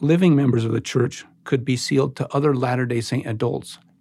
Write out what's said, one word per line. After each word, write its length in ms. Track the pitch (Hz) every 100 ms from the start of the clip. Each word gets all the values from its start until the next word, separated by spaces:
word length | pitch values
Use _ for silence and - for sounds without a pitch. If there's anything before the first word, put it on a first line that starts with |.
living 340 | 143 170 185 143
members 300 | 139 120 113
of 80 |
the 80 | 117
church 440 | - - 123 - - _ -
could 180 | 135
be 140 | 127 127
sealed 400 | - 139 139 131
to 180 | 139 143
other 180 | 147
Latter-day 460 | 131 123 127 127 120
Saint 260 | 110 127 -
adults, 540 | 110 120 139 - - _ _